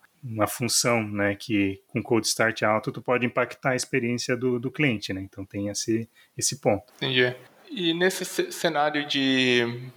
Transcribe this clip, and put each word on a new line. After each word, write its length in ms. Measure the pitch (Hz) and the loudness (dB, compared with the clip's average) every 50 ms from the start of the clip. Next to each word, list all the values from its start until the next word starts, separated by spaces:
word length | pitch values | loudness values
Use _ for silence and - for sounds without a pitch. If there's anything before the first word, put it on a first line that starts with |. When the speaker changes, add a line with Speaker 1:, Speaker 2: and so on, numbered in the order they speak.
| - _ _ _ - | -16 _ _ _ -12
Speaker 1:
uma 240 | 120 110 110 104 | -6 -2 0 0
função, 600 | - - - 123 110 - - - 123 120 113 107 | 0 0 0 -2 0 2 2 2 2 2 2 0
né, 260 | 104 104 101 101 101 101 | -2 -2 0 0 0 0
que 480 | - - - 110 101 98 98 98 - _ | -2 -4 0 2 2 2 2 -2 -6 _
com 160 | _ - 117 101 | _ -4 -4 0
cold 240 | - 120 110 110 | 2 2 2 2
start 340 | - - - 113 113 107 - | 2 2 2 2 2 2 2
alto, 300 | 117 107 107 107 - 135 | 2 2 2 2 0 -4
tu 100 | - 120 | -8 -6
pode 240 | - - 123 123 123 | -2 0 0 2 0
impactar 460 | 120 - 131 120 117 - - - 139 | 0 0 0 -2 -2 -4 -4 -2 -2
a 40 | 127 | -2
experiência 640 | 123 - - 143 131 117 120 120 117 - - 127 | -2 -2 -2 -2 -2 0 0 -2 -2 -2 -2 -2
do, 220 | 120 131 127 123 120 | -2 0 0 -2 -2
do 100 | 123 131 | -4 -4
cliente, 420 | - - 151 135 110 101 - - | -2 0 0 2 0 0 -4 -6
né? 100 | 98 95 | -6 -6
Então, 220 | 98 98 - 101 95 | -8 -10 -12 -14 -12
tem 260 | - - 101 101 101 | -10 -6 -6 -6 -4
esse, 380 | 101 - - 113 113 113 113 - _ _ - _ _ | -4 -4 -2 0 -2 -2 -2 -6 _ _ -20 _ _
esse 240 | 127 - - 131 - | -4 -4 -4 -2 0
ponto. 320 | - 127 104 98 - _ - | 0 2 0 0 -2 _ -10
Speaker 2:
Entendi. 380 | - 147 131 131 127 123 123 123 - - - - - - - | -6 -4 0 2 4 4 2 2 -4 -12 -20 -20 -20 -16 -10
E 220 | 302 208 175 165 165 | -6 -2 0 0 2
nesse 320 | 175 180 190 185 - 185 | 2 2 2 0 -2 -6
ce-, 260 | - - - 180 - | -6 -4 -4 -4 -4
cenário 560 | - - - 170 156 147 147 151 147 147 143 | -2 -2 -2 0 2 2 2 2 0 -2 -2
de 840 | 143 - 139 135 135 131 131 127 127 123 123 117 117 120 123 131 131 - | -2 0 0 2 2 4 4 4 4 4 4 4 2 -2 -6 -10 -14 -16